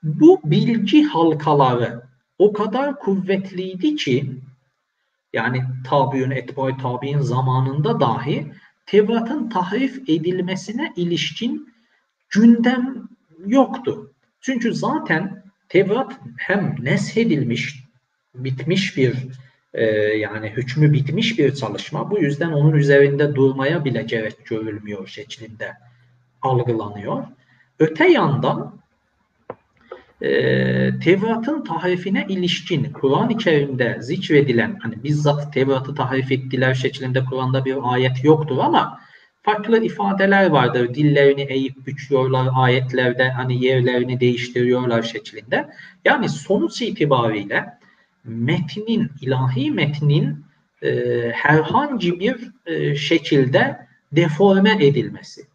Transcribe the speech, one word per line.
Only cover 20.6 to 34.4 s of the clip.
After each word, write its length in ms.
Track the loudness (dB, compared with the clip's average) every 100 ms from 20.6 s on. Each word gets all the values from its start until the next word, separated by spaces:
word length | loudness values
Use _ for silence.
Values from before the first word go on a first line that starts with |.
| -6 2 4
bitmiş 460 | 4 0 -2 -2 0
bir 160 | 0 0
çalışma. 560 | -8 -8 -8 -8 -4
Bu 80 | -2
yüzden 320 | -2 -2 -2
onun 220 | 2 4
üzerinde 640 | 4 4 6 6 4 0 4
durmaya 500 | 2 2 -2 0 -2
bile 180 | -4
gerek 420 | -4 -4 -6 -10 -8
görülmüyor 640 | -6 -6 -10 -10 -12 -12
şeklinde 680 | -16 -18 -18 -18 -14 -14 -14 _ _ _ _ _ _
algılanıyor. 840 | -2 0 0 -2 -4 -10 -8 -8 -10 -18 _ _ _ _
Öte 320 | -2 2 4
yandan, 680 | 4 4 0 -2 -4 -8 -14 _ _ _ _ _ _ _ -20 _ _ _ -20 _ _
e, 760 | -2 0 2 2 0 0 0 0
Tevrat'ın 640 | 2 2 2 -2 -2 -6
tahrifine 640 | -6 -4 -2 -2 -2 -4 -2
ilişkin 540 | -4 -2 -4 -4 -4
Kur'an-ı 540 | -4 -2 0 2 0 0
Kerim'de 600 | 2 2 0 -2 -2 -4
zikredilen, 800 | -6 -6 2 4